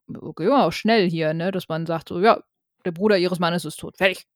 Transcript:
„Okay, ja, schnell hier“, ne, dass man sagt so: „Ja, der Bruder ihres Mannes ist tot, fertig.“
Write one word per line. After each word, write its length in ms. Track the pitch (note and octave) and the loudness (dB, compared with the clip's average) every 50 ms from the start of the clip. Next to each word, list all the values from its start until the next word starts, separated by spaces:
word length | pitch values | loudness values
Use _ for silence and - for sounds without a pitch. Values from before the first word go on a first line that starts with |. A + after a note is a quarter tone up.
| _ - - | _ -16 -16
„Okay, 320 | - - - D#3 - D#3+ G#3+ | -14 -12 -14 -8 -4 0 2
ja, 220 | C#4 C4+ G3 D#3+ | 2 4 2 2
schnell 380 | - - - G#3 A3+ A3+ F#3 F3 | 0 -2 0 2 2 4 2 2
hier“, 240 | E3 E3 D#3+ D#3 D#3 | 0 0 -2 -2 -2
ne, 160 | E3 E3 F#3+ | -2 -4 -4
dass 160 | G3 F3+ - - | -4 -6 -6 -6
man 180 | D#3+ E3 E3 | -6 -6 -4
sagt 220 | E3 E3 D#3+ - - | -4 -4 -6 -6 -6
so: 100 | - F3 | -4 2
„Ja, 220 | F#3+ A3+ - - - _ _ _ _ _ _ _ - | 4 4 4 4 0 _ _ _ _ _ _ _ -8
der 80 | F#3 | -8
Bruder 260 | E3 E3 G3+ G#3+ G#3 F3+ | -4 0 2 2 4 4
ihres 220 | F3 F3+ F3+ E3 | 2 0 0 0
Mannes 240 | F3 E3 E3+ F3 - | 0 0 0 -2 -4
ist 140 | D3 - - | -6 -12 -12
tot, 160 | - - - - | -14 -14 -6 0
fertig.“ 280 | F#3 G3 F#3 - - _ _ | 0 0 0 0 -12 _ _